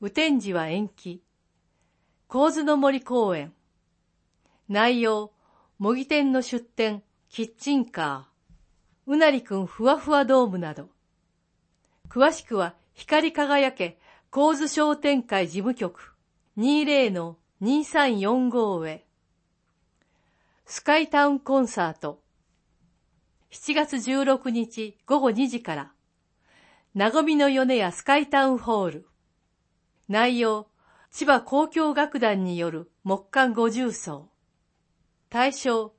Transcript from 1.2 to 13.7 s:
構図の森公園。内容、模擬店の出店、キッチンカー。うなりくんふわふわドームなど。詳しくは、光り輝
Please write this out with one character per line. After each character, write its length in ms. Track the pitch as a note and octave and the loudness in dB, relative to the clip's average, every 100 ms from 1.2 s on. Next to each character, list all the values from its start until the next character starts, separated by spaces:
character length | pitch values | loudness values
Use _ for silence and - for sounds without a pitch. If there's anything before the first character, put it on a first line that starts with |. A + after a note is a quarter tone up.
| _ _ _ _ _ _ _ _ _ _ _ | _ _ _ _ _ _ _ _ _ _ _
構 240 | B3+ D#4 | 2 2
図 120 | D4+ | 2
の 140 | D4 D4 | 0 2
森 240 | C#4 C4+ | 2 0
公 340 | C4 B3 G#3 E3 | -2 0 0 -2
園。 180 | D3 _ _ _ _ _ _ _ _ _ _ _ - | -6 _ _ _ _ _ _ _ _ _ _ _ -4
内 320 | G3+ A#3 A#3+ | 2 2 4
容、 300 | A3+ G#3+ G#3 _ _ _ _ _ | 0 -2 -6 _ _ _ _ _
模 160 | G3+ | -2
擬 140 | B3+ C4+ | -2 0
店 240 | D4+ C#4 | 0 2
の 100 | C4 | 0
出 240 | B3 A#3+ - | -2 -6 -6
店、 380 | - A3 G#3 _ _ _ | -4 -4 -4 _ _ _
キ 140 | - | -10
ッ 80 | A3+ _ | -10 _
チ 180 | C#4+ C#4+ | -2 0
ン 100 | A#3 | 0
カ 440 | - D3+ C3+ - _ _ - _ _ _ _ - | -4 -6 -6 -14 _ _ -20 _ _ _ _ -2
ー。 40 | |
う 60 | D4 | 4
な 120 | D#4 | 4
り 120 | C4 | 2
く 140 | - G3 | -4 -6
ん 100 | F#3 | -6
ふ 180 | - | 0
わ 140 | A#3+ D4 | 2 2
ふ 140 | C#4+ | 2
わ 140 | C#4+ C4 | 0 4
ド 200 | C4 A#3+ | 2 2
ー 40 | |
ム 80 | F3+ | -4
な 160 | D#3+ | -8
ど。 160 | C#3+ C#3 _ _ _ _ _ _ _ _ _ _ _ - | -12 -18 _ _ _ _ _ _ _ _ _ _ _ -10
詳 220 | A#3+ C#4+ | 2 2
し 120 | D#4+ - | 2 -6
く 120 | G#3 | -4
は、 180 | F3 - _ | -4 -8 _
光 340 | - - D4+ D#4+ | -20 0 0 2
り 60 | |
輝 380 | D#4+ C#4+ C#4+ C4+ | -2 0 2 0